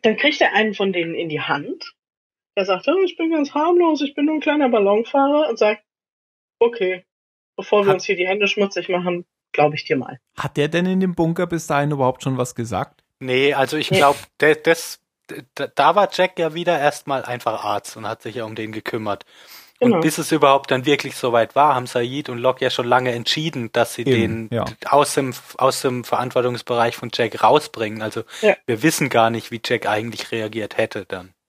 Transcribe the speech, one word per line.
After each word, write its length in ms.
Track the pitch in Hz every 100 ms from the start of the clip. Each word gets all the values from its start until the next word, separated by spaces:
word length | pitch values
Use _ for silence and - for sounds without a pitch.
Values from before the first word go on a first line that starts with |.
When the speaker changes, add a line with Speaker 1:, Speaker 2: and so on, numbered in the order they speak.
Speaker 1:
dann 140 | 220 214
kriegt 240 | - 294
er 120 | -
einen 220 | 196 220
von 180 | 196 196
denen 220 | 180 165
in 140 | 143 165
die 120 | 147
Hand, 540 | 131 143 185 370 - _ _ _ _ _ _ -
der 80 |
sagt, 240 | 190 185 277
„Oh, 120 | 359
ich 120 | 370 -
bin 140 | 330
ganz 240 | 320 285
harmlos, 480 | 294 320 349 339 294
ich 120 | 285
bin 120 | - 294
nur 80 |
ein 60 | 311
kleiner 280 | 311 302 262
Ballonfahrer“, 800 | 233 196 208 233 277 277 294 302
und 100 | -
sagt, 240 | 214 214 _ _ _ _ _ _ _ _
„Okay, 460 | 233 - 185 180 _ _ _ _ _ -
bevor 260 | 196 208
wir 40 | 196
Speaker 2:
Hat 60 |
Speaker 1:
uns 100 | 190
hier 120 | - 180
die 100 | 185
Hände 220 | 202 196
schmutzig 400 | 208 196 180 175
machen, 380 | 180 180 175 - _ _
glaub 220 | - 151
ich 100 | 151
dir 120 | - 143
mal.“ 220 | - 135 _ -
Speaker 3:
Hat 180 | - -
der 120 | 151
denn 180 | 165 180
in 140 | 190
dem 140 | 190
Bunker 320 | 175 165 170 175
bis 200 | 170 -
dahin 240 | 143 143
überhaupt 300 | 147 127 131
schon 140 | 139 131
was 160 | 123
gesagt? 480 | - 117 101 139 _ _ _
Speaker 2:
Nee, 340 | 131 127 139
also 220 | 139 131 156
ich 120 | -
Speaker 1:
Nee. 80 | 190
Speaker 2:
glaub, 180 | 143 143 - _
der, 160 | 147 151
das, 440 | 165 165 - - _ _ - - 127
da, 120 | - 139
da 260 | - 143
war 140 | 180 196
Jack 260 | - 185 -
ja 140 | 160
wieder 240 | 160 170 160
erstmal 460 | 147 - - 135
einfach 400 | 120 123 117 110
Arzt 320 | 107 104 - 117
und 100 | 107
hat 140 | 113
sich 120 | 117 117
ja 80 |
um 100 | 110
den 180 | 110 110
gekümmert. 520 | 110 - 120 107 98 - - - - - _
Und 120 | 247
Speaker 1:
Genau. 80 | 190
Speaker 2:
bis 160 | 160 151
es 140 | 151
überhaupt 380 | 156 143 139 -
dann 160 | 131 127
wirklich 300 | 143 139 -
soweit 380 | 127 117 110
war, 200 | 135 151
haben 120 | 131 123
Said 420 | 123 123 139 147
und 80 | 120
Locke 260 | 127 127
ja 60 | 131
schon 160 | - 123
lange 260 | 123 127
entschieden, 580 | 117 113 - 160 135 113
dass 200 | 123 117
sie 80 | - 127
Speaker 3:
Eben, 420 | 120 110 113 110
Speaker 2:
den 20 |
Speaker 3:
ja. 140 | 117 104 110 -
Speaker 2:
aus 240 | 143 147
dem, 200 | - 135 123 - -
aus 240 | 135 -
dem 200 | 135 123
Verantwortungsbereich 920 | 117 120 123 127 123 120 - 120 117 -
von 140 | 123
Jack 300 | - 113 -
rausbringen. 580 | 107 151 151 - 107 110
Also 200 | 110 113 - -
Speaker 1:
Ja. 160 | 214 - -
Speaker 2:
wir 160 | 110
wissen 260 | 156 - 135
gar 180 | 120 113
nicht, 200 | 117 -
wie 100 | 117
Jack 240 | - 117 104
eigentlich 460 | 107 113 107 -
reagiert 440 | 117 107 110 104 -
hätte 260 | 113 107
dann. 300 | 92 92 92 _